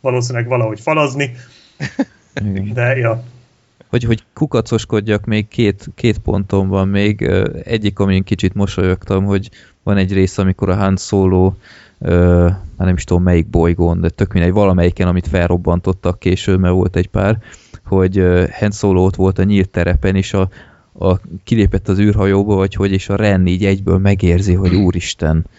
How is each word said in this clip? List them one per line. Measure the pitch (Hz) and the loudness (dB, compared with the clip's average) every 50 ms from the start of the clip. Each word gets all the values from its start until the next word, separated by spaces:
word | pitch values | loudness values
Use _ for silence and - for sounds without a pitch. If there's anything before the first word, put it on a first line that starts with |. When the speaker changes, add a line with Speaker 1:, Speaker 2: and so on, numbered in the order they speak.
Speaker 1:
valószínűleg | - 135 123 127 120 - 123 120 117 120 | -2 0 -2 0 -2 -2 -4 -4 -4 -2
valahogy | 127 120 117 110 107 107 | -2 -2 -2 -2 -4 -6
falazni. | - - 156 156 147 139 127 139 143 127 120 - - - - - _ _ _ _ 143 - - - 277 - _ _ _ _ _ | -4 -2 0 0 0 0 -2 -4 -6 -6 -6 -14 -20 -20 -20 -20 _ _ _ _ -10 -10 -4 -6 -6 -6 _ _ _ _ _
Speaker 2:
Igen. | 135 104 104 98 98 98 104 110 | -6 -4 -4 -4 -4 -6 -6 -4
Speaker 1:
De, | 120 120 123 131 | -2 0 0 0
ja. | 131 120 113 110 113 - - - - _ _ _ _ _ _ _ _ _ _ | 0 -2 -2 -2 -4 -8 -14 -20 -20 _ _ _ _ _ _ _ _ _ _
Speaker 2:
Hogy, | - 120 123 | -4 -2 0
hogy | 117 117 110 _ _ _ | 0 -2 -2 _ _ _
kukacoskodjak, | - 156 147 - 120 110 - 120 110 - - - 107 104 107 104 104 107 | -6 -4 -2 -2 -4 -2 0 -2 -4 -2 -2 -2 -2 0 0 -2 -2 -2
még | - 110 107 107 - | -2 -2 -2 -2 -4
két, | - - 120 101 101 101 - - - | -2 0 0 0 0 -2 -8 -18 -12
két | - - 117 107 - | -4 -2 -2 -2 -2
pontom | - - 101 98 101 98 - 98 98 95 | -2 -2 -2 -2 -2 0 0 0 0 0
van | 95 98 95 98 | 0 0 0 0
még. | 98 98 101 107 104 101 | 0 0 0 0 0 0
Ö, | - - 92 92 104 - - - - | -2 0 0 0 0 -2 -4 -8 -8
egyik, | - 117 110 107 101 98 - | -6 -6 -2 -2 -4 -2 0
amin | 101 98 95 95 95 | 0 2 2 0 0
kicsit | - 110 - - 95 95 | -2 -4 -2 -2 -2 0
mosolyogtam, | 104 101 98 - - 90 92 92 92 - - 101 95 95 | 0 -4 -2 -2 -2 0 0 0 -2 -2 -2 -2 0 0
hogy | 101 98 98 101 - - - - - _ _ _ | 0 0 -2 -2 -6 -18 -20 -20 -20 _ _ _
van | - 101 | -2 0
egy | 98 95 92 98 | 0 0 0 2
rész, | 95 92 92 - - | 2 0 0 0 0
amikor | 98 95 92 - 98 90 | 0 0 0 0 0 -2
a | 92 | 0
Han | 101 98 98 95 | 0 0 0 0
Solo, | 92 - - - 98 95 92 92 90 92 95 92 - _ - - - - _ _ _ | -2 -2 -2 0 2 2 4 4 4 2 2 0 -2 _ -20 -20 -20 -20 _ _ _
ö, | - - 87 87 87 90 87 87 87 87 92 95 - - - | -4 0 2 4 4 6 6 6 4 2 2 -2 -6 -16 -8
már | - 92 | -4 0
nem | 92 90 | 0 0
is | 87 - | 0 0
tudom | - 90 87 90 | 0 0 2 2
melyik | 90 90 85 82 | 4 2 2 0
bolygón, | - - 82 82 85 85 90 87 85 85 87 | 0 0 0 2 2 2 0 0 0 0 0
de | 85 85 | -2 -2
tök | - - 104 92 - | -2 -2 -4 -2 0
mindegy, | 95 85 87 92 | 0 0 2 2
valamelyiken, | 104 104 95 92 90 85 87 - - 92 90 | 2 2 2 4 4 2 2 0 0 0 0
amit | 90 90 87 - | 0 0 -2 -2
felrobbantottak | - 95 87 87 87 87 87 - 85 87 - - 92 - - 87 90 - | -2 0 0 2 0 0 0 0 -2 0 0 -2 -4 -2 -2 -4 -4 -2
később, | - 95 90 - - - 95 92 | -2 -2 -2 0 0 0 0 2
mert | 92 90 90 | 2 2 2
volt | 92 95 95 92 | 2 0 0 0
egy | 92 90 - | -2 -4 -2
pár, | - 95 95 98 110 101 - - - - _ _ - - _ | -2 -2 0 0 0 -2 -4 -14 -20 -20 _ _ -20 -20 _
hogy, | - 98 95 92 92 92 101 | -2 0 2 2 2 2 2
ö, | 92 90 90 90 90 - - - | 2 4 4 2 2 0 -2 -2
Han | - 104 | -4 -4
Solo | 104 - - 101 95 92 92 | -2 0 0 2 2 4 2
ott | 95 95 | 2 2
volt | - 95 95 95 - | 2 0 0 2 0
a | 92 | 0
nyílt | 101 104 98 95 98 | 2 2 2 0 0
terepen, | _ - 85 87 90 - - 98 95 | _ -2 -2 0 0 0 0 0 0
és | 95 95 - - | 0 -2 0 0
a, | 98 95 95 - - - - - _ _ _ _ - | -2 -2 -2 -4 -12 -20 -20 -20 _ _ _ _ -4
a, | - 92 90 92 - - 82 92 _ | 0 0 0 0 -2 -10 -16 -16 _
kilépett | - 120 113 101 95 - 95 - - | -2 0 2 2 2 0 -2 -2 -2
az | 95 95 | 0 2
űrhajóba, | 104 104 101 107 95 98 98 98 101 107 104 | 2 2 2 2 2 2 2 2 2 0 0
vagy | 95 95 98 - | 0 0 -2 -2
hogy, | - 98 101 95 | -2 -2 0 0
és | 95 - - | -2 -2 -2
a | 101 | -2
Ren | 98 107 104 101 92 92 | 0 2 2 2 2 2
így | 90 87 90 101 | 2 0 0 0
egyből | 98 98 98 98 98 85 92 | 0 0 0 0 0 0 2
megérzi, | 95 98 101 95 95 90 85 90 98 101 87 | 2 2 0 2 2 2 2 2 2 2 0
hogy | 92 98 90 87 | 2 2 2 2
úristen, | 92 101 90 - 90 - - - _ - 78 80 80 82 - _ | 2 2 2 0 -2 -6 -8 -8 _ -2 0 0 0 -2 -4 _